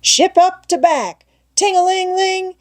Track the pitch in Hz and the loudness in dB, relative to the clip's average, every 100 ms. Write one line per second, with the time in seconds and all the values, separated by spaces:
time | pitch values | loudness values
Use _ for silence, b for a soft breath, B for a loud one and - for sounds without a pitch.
0 | - - 359 - 359 370 _ 349 339 302 | -2 0 2 2 2 -2 _ 0 2 0
1 | 196 160 _ _ _ - 403 370 359 381 | -4 -10 _ _ _ -4 0 0 0 0
2 | 370 370 381 381 381 359 | -2 -2 -2 -2 -6 -12